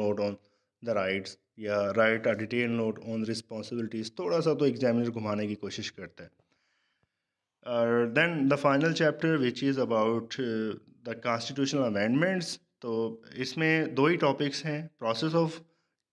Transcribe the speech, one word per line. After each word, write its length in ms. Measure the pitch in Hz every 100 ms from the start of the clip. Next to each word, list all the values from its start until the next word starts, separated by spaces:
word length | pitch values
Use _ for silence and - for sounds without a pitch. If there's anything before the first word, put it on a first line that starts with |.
note 200 | 104 104
on 140 | 101 101 _ _ _ _
the 120 | 117 104
rights" 340 | 95 98 95 - _ -
या 340 | 107 104 101
"Write 340 | 101 110 113 117
a 80 | 107
detailed 400 | 110 120 120 117
note 220 | 110 107 113
on 200 | 113 110
responsibilities"। 920 | 113 - 110 107 120 110 113 110 -
थोड़ा 220 | 175 170
सा 140 | 160
तो 120 | 143 143
एग्जामिनर 440 | 117 123 117 120
घुमाने 360 | 117 107 104 104
की 80 |
कोशिश 360 | 104 98 - 104
करता 340 | - 87 -
है। 60 | 85 _ _ _ _ _ _ _ _ _ _ _ _ _ 123
और 480 | 120 117 120 120 123
then 320 | 170 160 135
the 160 | 139 143
final 280 | 139 160 165
chapter 400 | 156 151 160 160
which 240 | 127 120
is 140 | 139 135
about, 500 | 117 113 110 117 113
uh, 460 | - 123 110 110 98 - _ 120
the 60 | 113 120
constitutional 680 | 117 - 139 135 147 123 101
amendments। 640 | 107 135 180 185 165 - _ _
तो 400 | 120 113 113 - - -
इसमें 580 | 131 - 160 160 151
दो 120 | 127 147
ही 100 | 175
टॉपिक्स 480 | 147 135 143 139
हैं, 260 | 156 151 160 -
process 320 | 113 113 160
of 160 | 165 160 - - _ _ _ _